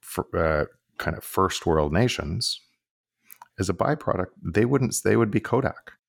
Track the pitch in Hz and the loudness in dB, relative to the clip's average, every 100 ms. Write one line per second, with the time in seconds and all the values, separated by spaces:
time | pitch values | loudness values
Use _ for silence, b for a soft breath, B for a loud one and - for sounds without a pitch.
0 | - - - 87 82 76 73 _ _ _ | -8 -6 -4 0 2 2 0 _ _ _
1 | - 80 - - 95 - - 80 76 80 | -4 -4 -4 0 2 2 2 2 4 2
2 | 120 - 73 95 - - _ _ _ _ | 2 0 -4 -2 -4 -6 _ _ _ _
3 | _ _ B B B - 98 90 - 151 | _ _ B B B -6 -4 0 0 0
4 | - - 90 _ - 87 120 139 123 - | -4 -6 -8 _ -2 0 2 2 0 0
5 | - 110 113 104 - 120 101 - - - | 2 2 4 0 0 0 0 -4 -18 -20